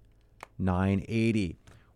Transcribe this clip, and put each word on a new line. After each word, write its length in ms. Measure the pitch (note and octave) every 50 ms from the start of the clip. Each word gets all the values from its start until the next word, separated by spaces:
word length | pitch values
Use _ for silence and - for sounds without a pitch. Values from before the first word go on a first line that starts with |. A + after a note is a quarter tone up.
| - - _ - _ _ _ _ - - _
nine 480 | - F#2 F#2+ F2+ F2+ F#2+ G2 G2 G2 -
eighty. 500 | - A2 A2+ A2+ A2+ G#2+ A2 F#2+ E2 - - _ - - - - _ _